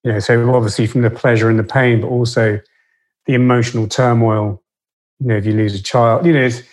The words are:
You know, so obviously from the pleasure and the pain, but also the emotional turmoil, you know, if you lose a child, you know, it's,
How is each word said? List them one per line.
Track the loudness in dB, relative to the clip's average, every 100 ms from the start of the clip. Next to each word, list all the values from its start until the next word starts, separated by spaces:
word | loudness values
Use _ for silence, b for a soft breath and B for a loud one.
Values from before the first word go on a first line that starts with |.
You | -4
know, | -4
so | 0 0 2
obviously | 0 0 -2 -2
from | 0
the | 0
pleasure | 0 0 2 2
and | 0
the |
pain, | 0 0 2 0
but | 0
also | -2 -2 0 0 -2 _ _ _ _ _ _ -2
the |
emotional | 0 2 2 0 -4 -4
turmoil, | 0 0 2 2 0 -4 -8 _ _ _ _ _ _
you | -4
know, | -2
if | 0
you |
lose | 0 -2
a | -4
child, | -2 2 2 2 2
you |
know, | 2
it's, | 0 -4 b